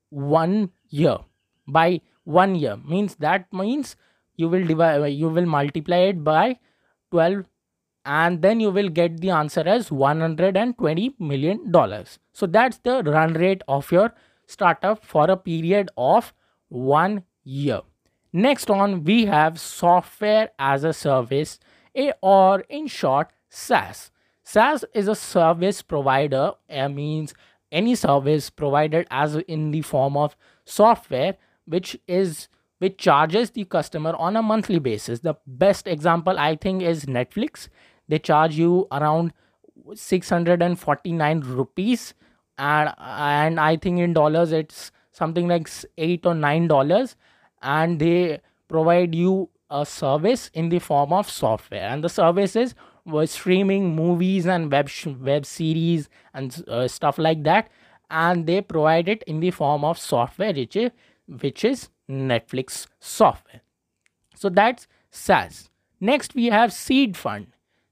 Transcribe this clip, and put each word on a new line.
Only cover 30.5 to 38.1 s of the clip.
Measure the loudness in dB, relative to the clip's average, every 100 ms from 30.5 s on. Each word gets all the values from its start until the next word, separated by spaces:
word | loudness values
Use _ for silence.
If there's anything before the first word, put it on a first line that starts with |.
| _
software, | -8 4 4 4 -2 -2 -2 -4 _ _ -6
which | -6 -6 -12 -4
is, | -2 -2 -4 -16 _ _ _
which | -6 0
charges | 4 4 4 2 -2
the | -6
customer | -4 -4 -2 -4 -4 -2
on | -2 0
a |
monthly | 0 0 0 0
basis. | 0 -4 -6 -6
The | -4 -6 -10
best | 0 2 2 -4
example, | -2 0 2 0 0
I | 0 0
think, | -2 -2
is | -2 -2 -4
Netflix. | -4 -4 -4 -6 -8 -20 _ _ _
They | -4